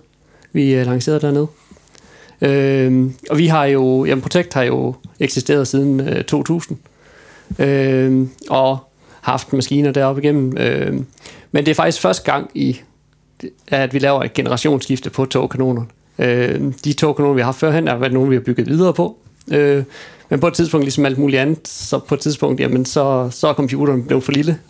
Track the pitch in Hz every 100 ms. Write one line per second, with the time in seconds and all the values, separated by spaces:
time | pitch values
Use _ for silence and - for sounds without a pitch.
0 | - _ _ _ _ 151 139 131 123 127
1 | 127 151 147 143 151 - _ - - -
2 | - - - - 143 139 135 135 131 131
3 | 131 131 - 151 165 160 143 139 131 131
4 | 151 135 131 180 175 139 123 127 127 131
5 | - - 143 - - 147 131 135 139 135
6 | 135 - 127 151 139 165 - 147 - _
7 | - - - - - - 139 139 135 131
8 | 131 131 131 - - 135 131 131 - _
9 | - - - 131 - 139 123 143 147 139
10 | 135 139 147 147 131 127 120 131 - 135
11 | 131 - - - - 143 147 156 165 160
12 | 185 185 - 139 - 147 135 120 - _
13 | _ _ _ - - - - 139 135 135
14 | 139 139 131 - 123 123 151 139 - 131
15 | 123 - 131 135 123 127 131 123 117 -
16 | _ - 127 123 123 - 143 127 147 143
17 | 156 147 143 135 120 131 160 156 160 120
18 | 131 127 135 127 123 123 113 151 185 165
19 | 175 - - - - 147 143 143 135 -
20 | - - - 143 170 170 170 160 139 131
21 | 139 131 143 135 139 156 - - - 139
22 | - 143 156 139 143 131 131 127 127 156
23 | 139 131 123 120 151 147 139 135 143 131
24 | 123 131 131 139 151 160 -